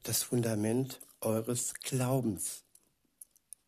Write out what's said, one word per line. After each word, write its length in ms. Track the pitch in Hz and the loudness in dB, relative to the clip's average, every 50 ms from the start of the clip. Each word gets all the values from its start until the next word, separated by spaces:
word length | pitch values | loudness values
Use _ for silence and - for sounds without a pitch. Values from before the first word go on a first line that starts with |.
| - | -6
das 180 | - 113 - - | -2 -2 -2 0
Fundament 800 | - - 123 117 113 113 104 104 110 113 123 131 131 - - - - - _ | 0 0 2 2 2 2 2 2 2 2 2 2 0 -4 -12 -16 -20 -10 _
eures 540 | - 113 110 110 113 123 123 120 - - - - - | 0 0 2 2 0 0 -2 -2 -2 -4 -6 -8 -6
Glaubens. 800 | - - 127 127 123 131 135 117 117 98 85 - - - - - _ _ - _ _ _ _ _ _ _ - - - _ _ _ _ - - _ | -2 0 0 2 2 2 2 2 2 0 0 -2 -6 -6 -8 -14 _ _ -20 _ _ _ _ _ _ _ -20 -20 -20 _ _ _ _ -20 -20 _